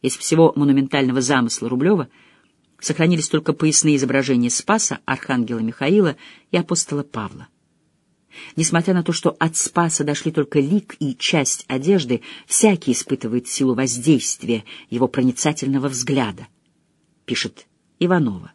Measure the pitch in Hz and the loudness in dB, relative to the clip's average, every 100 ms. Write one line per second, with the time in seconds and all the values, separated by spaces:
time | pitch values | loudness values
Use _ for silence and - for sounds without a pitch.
0 | 135 - - 160 165 - 143 139 135 143 | -4 -4 0 4 6 6 2 2 2 0
1 | 131 127 127 139 117 - 113 127 160 202 | 0 0 2 2 2 -2 -4 0 2 2
2 | 135 _ _ _ _ _ _ _ - 156 | 0 _ _ _ _ _ _ _ -8 0
3 | 165 170 151 156 156 151 156 147 156 143 | 2 2 0 -2 -2 0 2 2 4 2
4 | 131 135 135 127 120 - - 214 - 143 | 2 0 2 2 2 -2 0 0 0 -6
5 | - 131 - 131 113 117 110 113 139 202 | -6 -6 -2 -2 -2 -4 -6 -4 2 4
6 | 175 127 - - _ 180 170 170 - 143 | 2 0 -14 -20 _ -4 -2 -4 -4 -6
7 | 143 120 101 - - _ _ _ _ _ | -6 -10 -10 -12 -20 _ _ _ _ _
8 | _ _ _ - - - 160 170 165 180 | _ _ _ -20 -12 -4 2 2 2 0
9 | 170 170 165 - 165 160 - - 170 - | 0 0 -2 0 -2 0 -2 0 0 0
10 | 147 143 165 160 143 147 139 202 - - | -2 -2 -2 -2 0 0 2 0 -2 -8
11 | 147 123 - 165 131 - - 131 143 196 | -6 -4 -2 0 0 -4 -6 -4 2 0
12 | 127 120 - - - - 214 180 - 120 | 2 -4 -4 -20 -6 2 4 2 0 -2
13 | - 131 120 123 123 - 131 120 131 120 | -2 -4 -2 -4 -4 -2 0 0 -2 -2
14 | 123 139 - - - 117 - - - 117 | 2 2 2 -8 -2 -4 -4 -20 -8 -2
15 | 123 - 127 123 156 151 135 135 135 123 | 0 2 0 2 -2 -2 -2 -2 -2 -4
16 | 123 135 113 90 - _ _ _ _ _ | -2 0 -2 -6 -16 _ _ _ _ _
17 | _ _ - 120 107 - - _ _ _ | _ _ -8 -6 -6 -10 -20 _ _ _
18 | 175 180 131 95 80 | 0 2 0 -2 -14